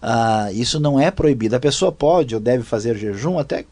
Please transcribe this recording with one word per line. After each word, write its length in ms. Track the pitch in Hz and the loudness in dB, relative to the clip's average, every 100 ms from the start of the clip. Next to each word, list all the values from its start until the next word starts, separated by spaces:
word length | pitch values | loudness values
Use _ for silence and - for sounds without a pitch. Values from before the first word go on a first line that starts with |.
Ah, 500 | 110 117 113 110 104 | -2 0 2 0 -2
isso 260 | 98 120 156 | -4 -4 0
não 220 | 147 139 | 0 2
é 100 | 151 | 2
proibido. 460 | - 156 139 110 123 | 2 0 2 0 0
A 40 | |
pessoa 300 | 143 139 185 | 0 0 -2
pode 440 | 165 147 175 139 | 2 2 4 2
ou 60 | 113 | 0
deve 220 | 107 127 | 0 0
fazer 340 | 113 117 110 110 | 0 -4 -2 -2
jejum? 420 | 107 98 139 185 | -4 -4 -4 -4
Até 240 | 143 143 | -4 -6
que 60 | - | -8